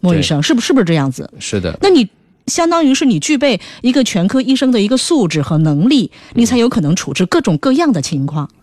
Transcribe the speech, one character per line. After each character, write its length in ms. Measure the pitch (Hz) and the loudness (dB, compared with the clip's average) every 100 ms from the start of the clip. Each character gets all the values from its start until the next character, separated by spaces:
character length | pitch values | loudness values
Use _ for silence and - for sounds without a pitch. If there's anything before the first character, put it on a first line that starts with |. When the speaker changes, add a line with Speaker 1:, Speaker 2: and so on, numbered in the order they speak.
Speaker 1:
莫 140 | 180 | 0
医 80 | 165 | 0
生， 160 | 135 147 | 0 -2
Speaker 2:
对。 20 | |
Speaker 1:
是 100 | - | 0
不 60 | 240 | -2
是， 80 | - | 2
是 40 | |
不 60 | 262 | 0
是 60 | |
这 100 | 170 | 2
样 160 | 160 135 | 0 -2
子？ 200 | 127 - - | -6 -12 -14
Speaker 2:
是 220 | - 104 | -6 -4
的。 160 | 87 76 | -4 -2
Speaker 1:
那 80 | 392 | 2
你 180 | 339 202 _ _ _ - | 4 2 _ _ _ -8
相 240 | - 330 | -2 0
当 120 | 339 | 2
于 120 | 285 | 2
是 100 | 262 | 2
你 160 | 277 160 | 2 0
具 160 | - 285 | 0 0
备 240 | 285 208 - - | 0 -2 -6 -4
一 100 | 247 | 0
个 100 | 269 | 0
全 240 | 247 180 185 | 0 0 0
科 140 | 262 | 0
医 160 | 247 262 | 0 0
生 160 | 262 | 2
的 80 | 233 | 2
一 80 | 202 | 2
个 80 | 254 | 0
素 320 | - 320 175 | 0 0 0
质 140 | 151 | -2
和 160 | 139 156 | 0 0
能 320 | 156 147 226 | 2 2 2
力， 200 | 285 170 - - | 2 0 -8 -6
Speaker 2:
嗯。 40 | - | 0
Speaker 1:
你 100 | 226 | 2
才 100 | 247 | 2
有 140 | 240 | 0
可 100 | - | 0
能 160 | 285 180 | 0 -2
处 160 | - | -2
置 140 | 151 185 | -4 0
各 160 | 339 | 0
种 160 | - 151 | 0 -2
各 140 | 269 | 0
样 200 | 269 320 | 0 2
的 80 | 175 | 0
情 240 | - 147 | -2 -4
况。 240 | 139 147 139 _ | -4 -6 -8 _